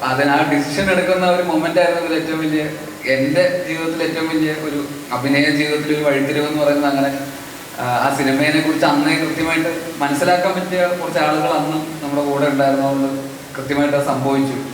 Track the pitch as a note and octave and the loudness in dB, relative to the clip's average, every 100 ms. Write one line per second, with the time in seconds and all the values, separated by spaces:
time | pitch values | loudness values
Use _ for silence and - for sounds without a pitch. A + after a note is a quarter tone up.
0 | C3 C3 C#3+ C#3+ D3+ C#3+ C#3 - G3 F3+ | -2 0 2 4 2 2 0 -2 2 2
1 | F3+ F#3 F3+ F3+ F3 D#3 E3 F3+ F3 F3 | 2 2 4 2 2 0 2 2 2 2
2 | E3 D#3+ D#3+ D#3+ D#3 D3+ D3+ - - - | 0 -2 -2 -2 0 0 -2 -6 -12 -10
3 | B2+ C3+ C#3 D#3 F3+ F3+ F3 D#3+ D#3+ D#3+ | -2 0 2 2 2 2 -4 -4 -4 -2
4 | D#3+ D#3+ D#3+ D#3+ D#3 D#3 D#3 C#3+ C#3 - | -2 -2 -2 0 0 -2 -4 -4 -6 -10
5 | - B2 C3+ C#3 D3 D3 D3+ D3+ D3+ D3+ | -6 -4 2 2 4 2 0 0 0 0
6 | D3 C3+ C#3 D3 D3 D3+ D3 C#3+ C#3+ C#3 | 2 2 0 0 0 2 2 2 2 2
7 | C#3 C3+ - - - - - - B2 A#2+ | 0 -2 -8 -12 -14 -16 -14 -6 -2 0
8 | C3 C#3 C3+ C3+ D3+ D3+ D#3 - D#3+ C#3+ | 0 2 0 2 2 2 2 2 2 4
9 | D3 D#3+ D#3 E3 D#3+ D#3+ E3+ E3 - D#3+ | 2 0 0 -2 0 0 0 -2 -6 -4
10 | C#3+ C#3+ F3 F3+ F#3+ F#3 F3+ F#3 F3 F3+ | -2 0 2 2 2 -2 -2 0 0 0
11 | D#3+ F3 D3+ D#3 D#3 D#3 D3 D#3 D#3 - | -2 0 0 0 0 0 0 -4 -6 -8
12 | D3 C#3+ C#3+ C#3 D3 C#3 C#3 C#3 C#3 C#3 | -4 -2 0 0 0 2 2 2 0 0
13 | C3+ C3+ - - - - C3 C#3+ C#3+ C#3+ | 0 -2 -8 -12 -12 -10 -4 0 2 2
14 | C#3+ C3 C3+ C3+ C3+ C3 C3+ | 0 0 0 2 0 -2 -8